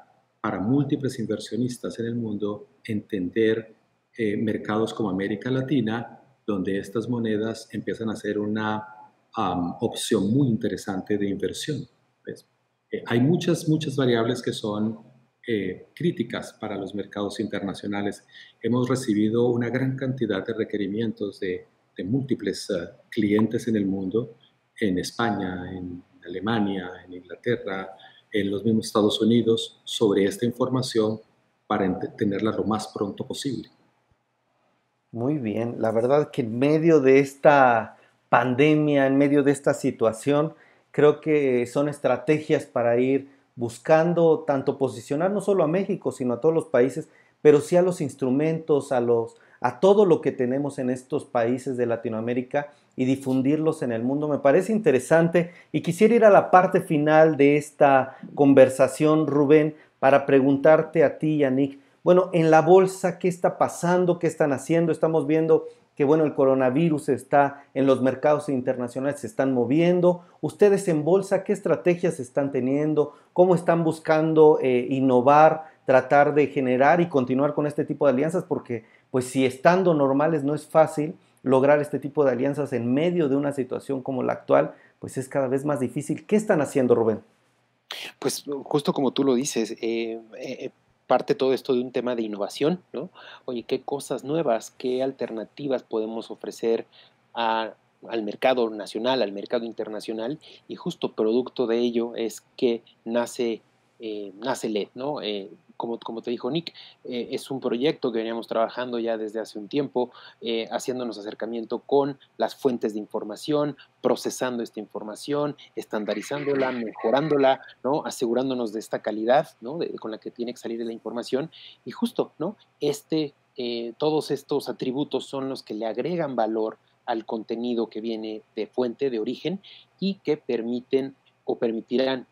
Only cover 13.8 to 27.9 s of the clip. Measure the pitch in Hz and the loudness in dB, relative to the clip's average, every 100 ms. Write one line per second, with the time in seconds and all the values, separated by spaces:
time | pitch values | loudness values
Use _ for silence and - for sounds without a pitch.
13.8 | 143 135 123 117 117 120 123 - 107 104 | -2 0 2 2 0 -2 -6 -6 -6 -4
14.8 | 110 110 - _ _ _ - 104 92 - | -4 -6 -14 _ _ _ -6 -4 -4 -8
15.8 | - - 170 - - 98 - - 107 98 | -14 -4 -4 -2 -6 -8 -10 -12 -10 -8
16.8 | 95 101 92 101 101 - 101 101 95 - | -8 -10 -8 -6 -6 -4 -6 -6 -8 -8
17.8 | 104 101 101 - _ - - _ 113 123 | -8 -4 -6 -8 _ -20 -20 _ -2 0
18.8 | 123 127 113 104 107 120 123 120 117 127 | 0 0 0 0 2 2 2 0 -2 -2
19.8 | 131 131 131 131 107 95 117 110 104 104 | -2 -2 -6 -4 -2 -2 -4 -6 -4 -4
20.8 | 95 104 113 - 101 - 95 90 - _ | -4 -4 -4 -6 -10 -6 -6 -6 -10 _
21.8 | _ - 92 135 131 110 101 - - 90 | _ -12 -4 -4 -2 -4 -4 -6 -6 -6
22.8 | 87 - _ 113 104 104 110 117 120 110 | -6 -14 _ -2 2 2 2 -2 -2 -2
23.8 | 95 98 92 110 127 - _ _ _ - | -2 -4 -4 -4 -4 -12 _ _ _ -4
24.8 | 104 87 - - 113 98 92 92 90 92 | -2 -2 -4 -4 -4 -2 -6 -8 -10 -10
25.8 | 90 90 - _ 85 92 104 113 98 95 | -12 -14 -18 _ -14 -6 -2 0 -2 -4
26.8 | 90 90 90 90 - 85 120 113 101 95 | -8 -14 -18 -20 -18 -8 -4 -4 -6 -10
27.8 | 95 | -10